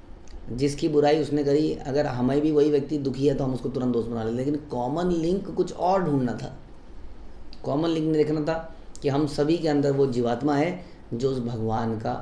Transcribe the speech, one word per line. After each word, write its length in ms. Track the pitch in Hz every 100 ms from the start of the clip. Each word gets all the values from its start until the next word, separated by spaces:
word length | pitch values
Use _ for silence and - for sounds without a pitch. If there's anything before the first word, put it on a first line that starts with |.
| - - - - - 113
जिसकी 320 | 143 139 165
बुराई 340 | 147 147 156
उसने 220 | 143 147
करी, 280 | 139 143 156
अगर 340 | - - 135 143
हमें 340 | 123 123 139
भी 120 | 151
वही 180 | 147 151
व्यक्ति 280 | 147 147 151
दुखी 280 | 139 123 139
है 80 |
तो 100 | 135
हम 100 | 131
उसको 140 | 127 127
तुरंत 240 | 127 123
दोस्त 160 | 120 110
बना 140 | 117
लेते, 140 | 113 120
लेकिन 200 | 131 147
common 500 | 147 127 120 151 180
link 480 | 175 160 190 190
कुछ 180 | 170 175
और 300 | - 175 190
ढूंढना 300 | 180 143 123
था। 240 | 110 127 - - - - - - - - - - -
common 240 | - 139 165
link 240 | 160 156
देखना 280 | 156 147 156
था 360 | 151 160 - - - -
कि 60 | 143
हम 180 | 135 151
सभी 320 | - 147 170
के 100 | 160
अंदर 240 | 143 143
वो 140 | 139 135
जीवात्मा 500 | 120 120 117 139 143
है 280 | 160 180 - - -
जो 160 | 117 131
उस 80 | 131
भगवान 640 | 117 120 110 113 113 110
का 120 | 113 123